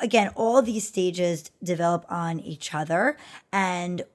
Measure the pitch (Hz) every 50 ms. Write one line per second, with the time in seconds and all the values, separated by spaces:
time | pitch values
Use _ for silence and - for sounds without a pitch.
0 | - 214 240 220 202 - - - 226 226 240 269 233 247 214 220 - - - 190
1 | 180 180 170 180 180 175 170 165 - - - _ - 170 175 160 170 170 170 170
2 | - - 170 175 170 165 165 156 - - 156 - - - - 151 156 165 165 180
3 | 226 285 294 - - - - - - _ - 196 190 185 180 175 175 180 180 170
4 | - -